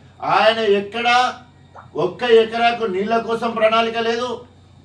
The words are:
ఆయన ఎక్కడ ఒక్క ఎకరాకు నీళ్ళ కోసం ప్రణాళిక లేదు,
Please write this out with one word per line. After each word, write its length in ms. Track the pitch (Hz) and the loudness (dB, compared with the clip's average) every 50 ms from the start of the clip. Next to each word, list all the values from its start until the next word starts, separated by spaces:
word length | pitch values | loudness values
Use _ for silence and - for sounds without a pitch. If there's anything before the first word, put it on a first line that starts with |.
| - - - - - | -20 -20 -16 -8 -4
ఆయన 360 | 147 175 196 214 220 226 226 | -2 0 2 4 2 2 2
ఎక్కడ 760 | 220 202 202 202 202 202 226 233 233 240 240 247 254 - - - - - _ - - - - - - - - | 2 2 2 0 0 -4 -8 -4 0 2 2 2 2 0 -4 -10 -18 -20 _ -20 -20 -20 -20 -20 -20 -10 -6
ఒక్క 280 | 147 175 180 - - 247 | -4 -4 -4 -4 -4 2
ఎకరాకు 600 | 240 226 226 220 220 226 233 233 233 233 233 226 | 4 6 4 4 2 0 0 0 0 0 0 -4
నీళ్ళ 340 | 208 180 190 208 226 233 | -4 -4 -4 -2 -2 -2
కోసం 340 | 226 - 226 226 226 233 226 | -2 -2 -2 -4 -4 -4 -6
ప్రణాళిక 460 | 220 220 220 220 226 226 226 226 220 | 0 2 2 2 4 2 0 0 -2
లేదు, 480 | 233 226 226 233 233 247 247 226 - - - _ - _ _ - - | -2 -2 -2 -2 -2 -4 -6 -8 -10 -14 -20 _ -20 _ _ -20 -20